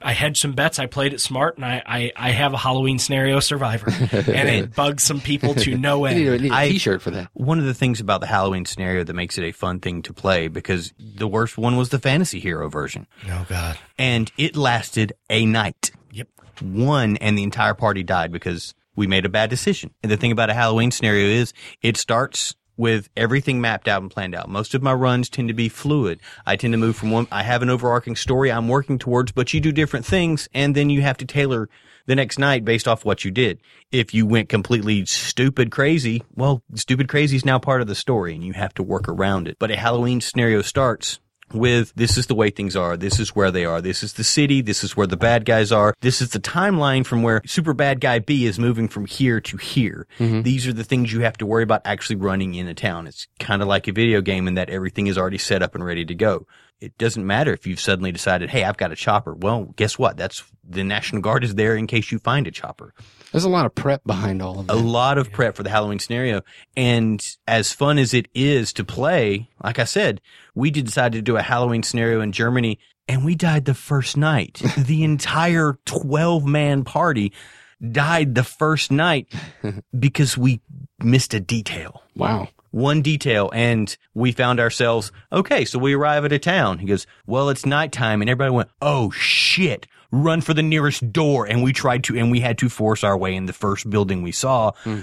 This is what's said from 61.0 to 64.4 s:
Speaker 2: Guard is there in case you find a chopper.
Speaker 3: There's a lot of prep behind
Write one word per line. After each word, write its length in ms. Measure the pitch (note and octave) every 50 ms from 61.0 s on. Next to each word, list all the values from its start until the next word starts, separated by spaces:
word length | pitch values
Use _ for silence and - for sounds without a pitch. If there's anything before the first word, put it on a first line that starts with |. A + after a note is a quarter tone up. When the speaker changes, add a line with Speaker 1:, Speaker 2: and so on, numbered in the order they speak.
| - - - G#2 F2+
Speaker 2:
Guard 200 | G#2+ A#2 C3 B2
is 100 | A#2 G2
there 200 | G#2 G#2+ A2 A2+
in 100 | G#2+ A2
case 240 | - B2 A2+ G#2 - A#2+
you 60 | A2+
find 280 | - A#2 B2+ C#3+ C3+
a 40 | -
chopper. 420 | - - - - - - - - - - - - _ - - - -
Speaker 3:
There's 120 | D#3+ F3+
a 40 | F#3+
lot 160 | F3+ F3 C#3+
of 80 | A2+ -
prep 300 | - C#3+ C#3 C#3 C3+ -
behind 380 | A2+ G#2 F#2 G2+ G2+ F#2+ F#2